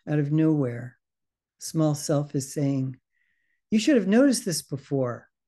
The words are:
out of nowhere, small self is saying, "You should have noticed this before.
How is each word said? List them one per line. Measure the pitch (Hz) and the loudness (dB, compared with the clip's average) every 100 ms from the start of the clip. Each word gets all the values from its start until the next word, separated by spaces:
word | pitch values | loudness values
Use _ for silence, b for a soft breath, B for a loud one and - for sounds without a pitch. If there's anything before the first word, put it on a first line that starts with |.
| - | -4
out | 151 | -2
of | 143 | 0
nowhere, | 156 160 151 127 120 127 _ _ _ _ _ _ - | 2 2 2 -2 -6 -14 _ _ _ _ _ _ -18
small | - 160 156 147 | -6 0 0 0
self | - 147 143 143 | -2 -2 -2 -6
is | 131 | -6
saying, | 160 139 139 131 131 _ _ _ _ _ _ - | -4 -2 -2 -4 -8 _ _ _ _ _ _ -2
"You | 214 | 0
should | 311 254 | 4 2
have | 185 | 4
noticed | 220 277 240 | 4 4 2
this | 196 156 | -2 -6
before. | - 139 - 139 123 113 - _ | -6 -10 -4 -2 -2 -6 -14 _